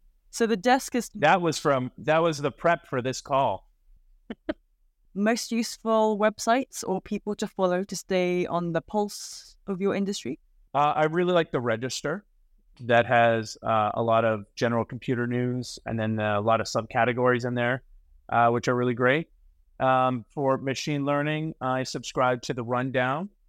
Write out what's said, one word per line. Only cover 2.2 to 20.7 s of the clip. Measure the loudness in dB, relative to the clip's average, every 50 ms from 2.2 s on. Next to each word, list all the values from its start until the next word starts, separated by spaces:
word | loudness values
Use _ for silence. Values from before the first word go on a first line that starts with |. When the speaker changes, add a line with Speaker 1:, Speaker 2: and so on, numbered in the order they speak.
| 2 2 0 0
Speaker 2:
the | -4 -4
prep | -4 0 2 2 2 2 -2 -4
for | -4 -4
this | -2 -2 -6 -6
call. | -6 -2 0 0 2 0 -2 -4 -8 _ _ _ _ _ -20 -20 _ _ _ _ _ -16 -16 _ _ -14
<laughs> | -14 _ _ _ _ _ _ _ _ _ _ _ -6
Speaker 1:
Most | -2 0 0 0 0 -2 -4
useful | -4 -4 -4 -4 -6 -8 -2 0 2 2 2 2 2 2
websites | 0 0 0 0 0 2 2 2 0 _ -8 -10 -6
or | -4 -4 -4
people | -4 -6 -8 -6 -6 -6 -6
to | -6 -6 -8
follow | _ 0 0 2 2 0 -2
to | -4 -8
stay | -10 -6 -2 0 0 0 0 0 0 -2
on | -2 -2 -4 -4 -2 -4
the | -4
pulse | -4 -2 -2 -2 -2 -2 -4 -12 -14 -14 -16 -16 -20 -20 -20 _ -10
of | -8 -6 -2
your | -2 -2 0
industry? | -2 -2 -4 -4 -6 -6 -10 -10 -10 _ _ _ _ _ _ 0
Speaker 2:
Uh, | 2 2 2 2
I | 2 0
really | 0 2 0 2 2 4
like | 2 2 2
The | -2 -2
Register. | 0 0 -2 -2 -2 -6 -6 -6 -6 -4 -6 -6 -8 _ _ _ _ _ _ _ _ _ _ -10
That | -2 4 4 4 4 6
has, | 4 6 6 6 4 2 -2 -6 -10 -8 -4
uh, | 0 2 2 2 0 0
a | -2 0
lot | 2 4 4 4
of | 2 0 -2 -6 _ -6
general | -2 0 0 2 0 -2
computer | -2 -6 -10 -4 -2 -2 -2 0
news | -2 -2 -2 -2 -2 -2 -4 -6 -8 -12 -12 -8 -6
and | -4 -2
then, | -2 -2 0 0
uh, | 0 0 0 0
a |
lot | 2 2 2 2
of | 0 -2
subcategories | -4 -4 -4 -2 0 0 2 2 2 2 2 2 2 2 0
in | -2 -2
there, | -2 0 0 -2 -4 -6 -12 -20 -20 _ _ -20 -20 _ -2
uh, | 2 4 4 4
which | 4 2 0 0
are | 0
really | 2 2 0 0
great. | 2 2 2 2 2 -2 _ _ _ _ -20 _ _ _ _ _ -2
Um, | 0 2 2 4 2 2 0 -2 -6 _ -6
for | -2 0 0 0 0
machine | 0 -4